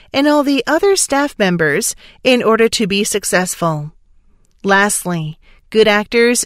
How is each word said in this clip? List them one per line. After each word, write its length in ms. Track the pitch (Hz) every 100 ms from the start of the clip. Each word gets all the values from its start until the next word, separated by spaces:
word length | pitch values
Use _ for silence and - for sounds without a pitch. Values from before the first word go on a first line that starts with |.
| _
and 140 | 269 294
all 160 | 294
the 220 | 277 269 -
other 300 | 320 403 392
staff 420 | - 277 285 -
members 560 | 190 170 156 156 - - - -
in 180 | 254 247
order 260 | 214 226 226
to 200 | - 190
be 160 | 202
successful. 880 | 202 208 - 180 180 - 170 151 151 - _ _ _ _ _ _
Lastly, 760 | 196 196 208 - 180 170 156 - _ _ _
good 160 | 220 214
actors 580 | 208 208 233 233 240